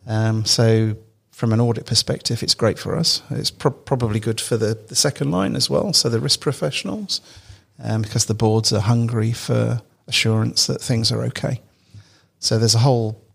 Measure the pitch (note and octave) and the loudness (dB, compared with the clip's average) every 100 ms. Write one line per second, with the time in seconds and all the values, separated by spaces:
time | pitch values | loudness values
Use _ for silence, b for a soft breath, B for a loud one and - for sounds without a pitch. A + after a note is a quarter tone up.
0 | - A2 A2+ A2 G#2+ - A2+ A2+ A2 G2+ | -2 0 0 0 0 2 4 4 2 -2
1 | - _ _ - A#2 A2 A#2+ A2 - A#2 | -12 _ _ -4 0 2 2 0 -2 -2
2 | - - - A#2 - - A2+ - - F#2+ | 0 -4 -4 -4 -2 0 2 0 -4 -2
3 | E3+ - - C#3 - - C#3+ - - B2+ | 0 -2 -4 -6 -6 0 -2 -2 -4 -2
4 | A#2 G#2+ A2 A2 - A#2 A2 A2 - - | 0 0 -2 -4 -2 0 0 -2 -4 0
5 | D3 - C#3+ D#3+ G3 C3+ - - G#3 - | 0 0 -2 0 0 -2 0 0 2 0
6 | - A#2 C#3 - - C3+ - - G3 G3+ | 2 0 0 -2 -2 -2 -4 -4 -6 -8
7 | G3+ - B B B B B _ A2+ A2 | -6 -8 B B B B B _ -4 -2
8 | G#2+ B2 - G#2+ A2 A2 A2 G#2 F#2+ A#2+ | -2 -2 -2 2 2 4 2 0 2 2
9 | A#2 A#2 A2 A#2 - A#2 A2+ A#2 - _ | 2 0 0 -2 -2 0 0 -2 -6 _
10 | - - A#2 A2 A2+ - - C3+ - B2 | -6 -2 2 2 0 0 -2 -2 -2 0
11 | G#2+ A2+ A#2+ - - C3 _ b b b | 0 -2 -4 -4 -4 -6 _ b b b
12 | b b b _ - A2+ A2+ A2+ C3+ B2 | b b b _ -2 2 2 4 4 4
13 | A2 G#2+ _ | 0 -6 _